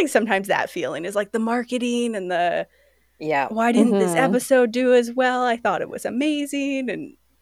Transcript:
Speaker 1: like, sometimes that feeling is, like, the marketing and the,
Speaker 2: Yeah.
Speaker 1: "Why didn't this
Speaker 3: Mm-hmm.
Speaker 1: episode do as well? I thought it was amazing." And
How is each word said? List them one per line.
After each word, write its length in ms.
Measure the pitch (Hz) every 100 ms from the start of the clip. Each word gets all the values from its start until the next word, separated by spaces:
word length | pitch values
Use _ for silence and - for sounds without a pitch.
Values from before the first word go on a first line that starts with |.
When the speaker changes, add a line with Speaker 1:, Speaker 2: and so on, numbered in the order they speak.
Speaker 1:
like, 80 | 311
sometimes 400 | 233 214 196 196
that 220 | 156 -
feeling 340 | - 135 147
is, 100 | 175
like, 180 | 208 208
the 60 | 220
marketing 800 | 226 247 240 247 240 240 240 214
and 140 | 180
the, 360 | 175 175 165 170 _ _ _ _ -
Speaker 2:
Yeah. 280 | 156 147 135
Speaker 1:
"Why 220 | 220 233
didn't 260 | 233 226 196
this 140 | 185
Speaker 3:
Mm-hmm. 120 | 170 262
Speaker 1:
episode 380 | 247 - 262 247
do 220 | 240 254
as 180 | 247 240
well? 320 | 240 254 254
I 140 | 247 233
thought 240 | 220 180
it 80 | -
was 160 | - -
amazing." 840 | 233 302 294 285 277 277 269 254
And 280 | 170 143 - _ _